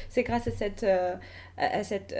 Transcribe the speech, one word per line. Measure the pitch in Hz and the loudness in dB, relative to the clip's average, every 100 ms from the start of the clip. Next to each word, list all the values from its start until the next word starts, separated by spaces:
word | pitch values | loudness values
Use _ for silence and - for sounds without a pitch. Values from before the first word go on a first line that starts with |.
| - | -2
c'est | - | 0
grâce | 247 233 233 | 2 0 0
à | |
cette, | 196 208 202 | -2 -2 0
euh, | 208 185 180 190 - - - - | 4 4 4 -2 -10 -16 -16 -2
à, | - - | 0 0
à | |
cette, | 208 202 196 - | 0 -4 -4 -2